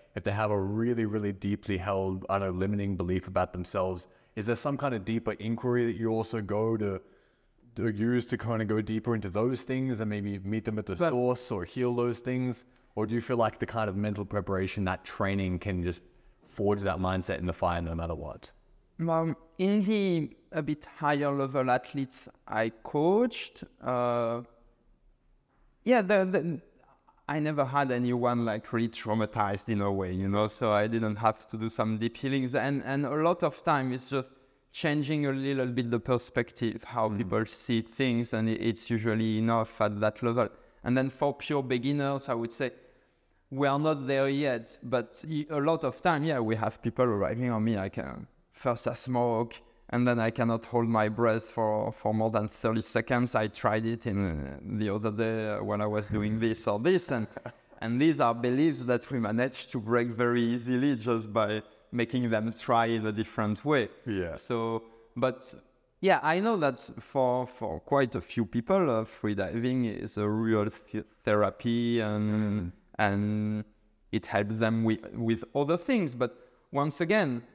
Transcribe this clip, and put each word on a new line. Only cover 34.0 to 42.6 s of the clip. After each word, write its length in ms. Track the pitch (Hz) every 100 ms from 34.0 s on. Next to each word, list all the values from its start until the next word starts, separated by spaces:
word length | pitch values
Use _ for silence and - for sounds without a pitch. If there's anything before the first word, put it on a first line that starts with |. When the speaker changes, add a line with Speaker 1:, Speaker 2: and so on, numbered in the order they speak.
| -
Speaker 2:
just 200 | 139 127 - _ _ _
changing 540 | - 160 147 139 151 143
a 60 |
little 340 | 135 135 135 127
bit 240 | 120 120
the 100 | 117
perspective, 840 | - 120 - - 120 - 117 -
how 240 | - 120 110
Speaker 1:
Mm. 100 | 104
Speaker 2:
people 260 | 95 110 110
see 360 | - - 117
things, 500 | 113 - 131 117 117
and 140 | 113 110
it, 120 | 110
it's 300 | 113 - -
usually 480 | 117 113 110 113 110
enough 420 | 113 117 110 -
at 200 | 107 104
that 220 | 107 -
level. 260 | 120 120 104 - - _
And 120 | - 131
then 140 | 135
for 240 | - 143
pure 280 | 139 - 143
beginners, 640 | 131 123 131 143 139 139 139
I 60 |
would 180 | 117 117
say 180 | -